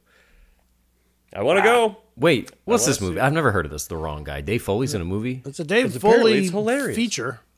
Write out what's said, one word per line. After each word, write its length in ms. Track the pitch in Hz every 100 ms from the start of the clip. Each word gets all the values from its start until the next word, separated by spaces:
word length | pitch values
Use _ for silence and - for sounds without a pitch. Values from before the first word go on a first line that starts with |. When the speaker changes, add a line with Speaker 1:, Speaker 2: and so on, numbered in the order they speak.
| _ _ _ _ _ _ _ _ _ _ _ _ _
Speaker 1:
I 80 | -
wanna 180 | 113 185
Speaker 2:
Ah. 40 |
Speaker 1:
go. 320 | 220 240 220 196 _ -
Speaker 3:
Wait, 360 | 156 131 - -
what's 200 | - 233
Speaker 1:
I 20 | 170
Speaker 3:
this 100 | 127
Speaker 1:
wanna 100 | 95
Speaker 3:
movie? 80 | 85
Speaker 1:
see 40 |
it. 40 | 131
Speaker 3:
I've 60 |
never 200 | 160 139
heard 120 | 95 78
of 60 |
this. 140 | 76 -
The 100 | 82
Wrong 260 | 78 76
Guy. 160 | 73 71
Dave 200 | 71 113
Foley's 320 | - 101 131
in 60 | 104
a 20 |
movie? 380 | 85 98 120 127
Speaker 2:
It's 160 | 135 135
a 40 |
Dave 220 | 151 214 254
Speaker 1:
It's 100 | 123
apparently, 360 | 202 233 226
Speaker 2:
Foley 100 | 208
Speaker 1:
it's 60 | 185
hilarious. 460 | 185 214 269 240 131
Speaker 2:
feature. 440 | 233 - 120 120 _